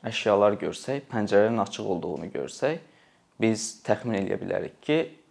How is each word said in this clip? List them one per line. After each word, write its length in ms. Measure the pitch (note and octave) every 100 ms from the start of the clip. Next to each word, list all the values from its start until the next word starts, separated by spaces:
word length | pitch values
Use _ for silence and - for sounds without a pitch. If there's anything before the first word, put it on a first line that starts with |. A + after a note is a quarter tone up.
| A2
əşyalar 480 | A2 A2+ G2+ G#2 G2+
görsək, 400 | E2 E2+ - C#3 -
pəncərənin 480 | A#2 G#2 G2+ G#2+ A2+ G2+
açıq 260 | - G#2 F2
olduğunu 340 | F2+ D#2 E2+
görsək, 480 | - C2+ - C3+ E3 - _ _ _ _ _
biz 240 | A2+ A2 - -
təxmin 380 | - G#2+ A#2+ G#2
eləyə 180 | F#2+ -
bilərik 400 | F#2+ F#2 F#2 - -
ki 160 | D3+ D#3+ - _